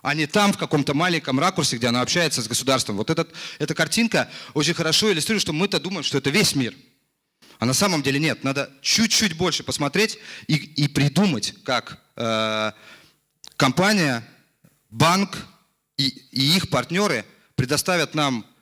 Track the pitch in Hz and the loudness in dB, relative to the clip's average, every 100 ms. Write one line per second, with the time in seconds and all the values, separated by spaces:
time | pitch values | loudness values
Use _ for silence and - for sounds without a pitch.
0 | 139 151 156 208 202 190 160 151 139 143 | -2 -2 2 4 4 2 0 0 2 0
1 | 180 165 - 131 175 190 143 120 120 120 | 2 0 0 0 2 0 -2 0 0 0
2 | 123 170 160 131 110 117 131 131 - 101 | 0 2 0 0 -4 -2 0 0 0 -4
3 | 110 160 165 - - - 151 160 156 - | -2 -2 -4 -8 -16 -8 -6 -2 0 0
4 | 233 160 117 - - 151 147 165 156 160 | 2 0 -2 -8 -6 -2 -2 0 0 2
5 | 214 170 143 214 - 156 202 170 170 190 | 2 0 0 -2 -2 -2 -2 -2 -4 -6
6 | 131 143 139 175 196 143 117 - _ _ | -2 -2 0 2 2 0 -2 -6 _ _
7 | _ _ _ _ - - 117 135 202 165 | _ _ _ _ -20 -4 -2 2 2 2
8 | 139 139 156 120 135 139 - - - - | 0 0 0 -2 -4 -4 -6 -8 -2 2
9 | 226 - 214 160 180 - - - 143 180 | 2 2 0 0 -2 -2 -6 -2 -2 0
10 | 214 - - - - 156 - - 143 - | 0 -2 -16 -16 -2 -2 0 -2 0 2
11 | 139 151 202 120 - - - 123 - - | 2 4 2 2 -4 -8 -2 -2 -4 -20
12 | _ - 117 110 110 110 107 - - - | _ -6 -2 0 0 0 -4 -6 -20 -20
13 | - _ _ _ - - 139 131 190 208 | -20 _ _ _ -20 0 2 4 2 4
14 | 151 120 113 _ _ _ _ _ _ 113 | 2 0 -6 _ _ _ _ _ _ 2
15 | 160 190 196 - - _ _ _ _ - | 4 4 0 -6 -14 _ _ _ _ -4
16 | 135 - _ 127 135 180 165 131 120 170 | -4 -6 _ -2 0 0 0 -2 -2 0
17 | 202 123 - _ _ - 127 147 - 175 | 0 -2 -6 _ _ -4 -2 -2 0 0
18 | 143 156 143 120 - _ | 0 0 0 -2 -8 _